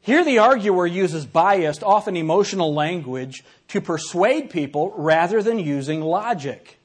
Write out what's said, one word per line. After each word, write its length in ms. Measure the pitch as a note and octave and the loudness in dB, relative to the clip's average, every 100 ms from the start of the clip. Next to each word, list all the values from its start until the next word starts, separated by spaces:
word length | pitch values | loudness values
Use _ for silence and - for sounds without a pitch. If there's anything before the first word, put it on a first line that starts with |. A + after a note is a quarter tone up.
Here 240 | - C#4+ | 2 2
the 140 | E4 A#3+ | 4 4
arguer 480 | A3 C4 G3+ F#3 F3 | 6 4 2 2 0
uses 400 | F3 F#3 D#3+ C3+ | 0 -2 -2 -2
biased, 560 | D#3+ F3+ G3+ D#3 D3 | 2 4 2 0 -2
often 340 | G#3 G#3 G#3 F3+ | 2 2 2 -4
emotional 560 | D#3+ F3 G3+ G3 D#3+ | 0 2 2 0 -2
language 720 | D3 D3+ F3+ C3 B2+ C3+ C3 _ _ _ | 0 -2 -4 -8 -10 -10 -14 _ _ _
to 120 | G3+ | -8
persuade 720 | F#3+ D#3+ - - G3+ D4+ C#4 | -4 -6 -6 0 2 0 -2
people 440 | E3+ C#3 C#3+ F3 G#3 | -6 -4 -4 -4 -4
rather 460 | D#3 D#3+ F3 A3 | 2 2 2 0
than 160 | G#3 A3+ | 0 -2
using 420 | D#3+ C#3+ C3+ D#3 | -2 -4 -4 -4
logic. 760 | D#3 F3 A3 G#3+ C#3 A2 - _ | -2 -2 -2 -6 -6 -12 -16 _